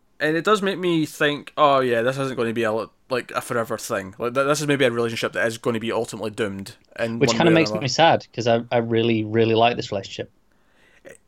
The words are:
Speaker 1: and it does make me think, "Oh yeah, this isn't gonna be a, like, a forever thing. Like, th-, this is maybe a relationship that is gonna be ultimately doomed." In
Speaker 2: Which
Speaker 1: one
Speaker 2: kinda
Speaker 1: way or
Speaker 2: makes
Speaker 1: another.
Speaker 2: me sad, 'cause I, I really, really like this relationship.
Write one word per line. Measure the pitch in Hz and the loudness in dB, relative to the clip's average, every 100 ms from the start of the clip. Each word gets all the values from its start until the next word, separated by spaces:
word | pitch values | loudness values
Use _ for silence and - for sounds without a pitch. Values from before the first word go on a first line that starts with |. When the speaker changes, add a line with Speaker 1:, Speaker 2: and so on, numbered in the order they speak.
| _ - | _ -4
Speaker 1:
and | 151 160 | -2 0
it | |
does | 165 208 | 2 0
make | 190 175 | 0 -2
me | 180 165 147 | 0 0 -2
think, | - 147 143 - - | 0 -2 -2 -8 0
"Oh | 139 135 | 4 4
yeah, | 127 117 | 2 2
this | 120 135 | 0 -2
isn't | 135 127 | -4 -2
gonna | 117 | -2
be | 113 | 0
a, | 110 110 101 _ - | 0 -2 -4 _ -6
like, | 123 117 | -6 -4
a | - | -8
forever | - 120 113 110 | -4 -4 -2 -6
thing. | - 107 95 - | -4 -6 -6 -6
Like, | 120 | -4
th-, | 123 143 | 0 0
this | 147 | 0
is | 147 | 0
maybe | 139 | 2
a | 131 | 2
relationship | 117 117 113 113 | 2 -2 -2 -4
that | 90 113 | -2 -2
is | 113 | -2
gonna | 127 113 | -4 -2
be | 113 | -2
ultimately | 104 120 110 107 | -4 -4 -6 -8
doomed." | 104 104 98 98 - _ - | -4 -6 -6 -12 -16 _ -6
In | 117 117 | -6 0
Speaker 2:
Which | 117 | 0
Speaker 1:
one | 113 | 4
Speaker 2:
kinda | 170 | 4
Speaker 1:
way | |
or | |
Speaker 2:
makes | 165 160 | 6 4
Speaker 1:
another. | - | -2
Speaker 2:
me | 139 | -4
sad, | - 165 120 - | 2 4 4 0
'cause | - 117 | -4 2
I, | 117 120 | 2 2
I | 123 | -2
really, | 117 113 117 113 | 0 0 2 0
really | 107 110 113 113 | 0 2 4 4
like | 117 120 | 4 2
this | - | -6
relationship. | 101 98 - - _ _ _ _ _ _ _ - - | -8 -8 -12 -14 _ _ _ _ _ _ _ -20 -20